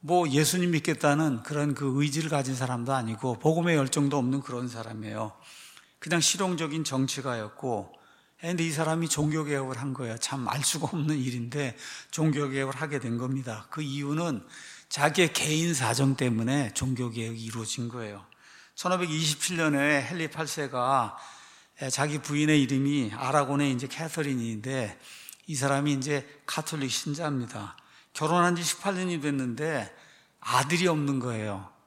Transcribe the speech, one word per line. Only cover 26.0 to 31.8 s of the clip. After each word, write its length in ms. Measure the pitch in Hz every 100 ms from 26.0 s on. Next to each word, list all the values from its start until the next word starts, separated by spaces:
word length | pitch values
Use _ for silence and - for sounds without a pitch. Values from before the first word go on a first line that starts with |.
| 131 143 131 - -
가톨릭 440 | - 156 156 135
신자입니다. 840 | 113 - 143 165 139 117 - 101 - - - _
결혼한 440 | - 156 175 175 175
지 60 |
십팔 320 | 170 - 202
년이 260 | 185 185 170
됐는데 760 | 147 143 127 117 151 151 104 - - - _ _
아들이 480 | - 123 135 170 180
없는 300 | 156 143 135
거예요. 500 | 123 113 107 98 80 _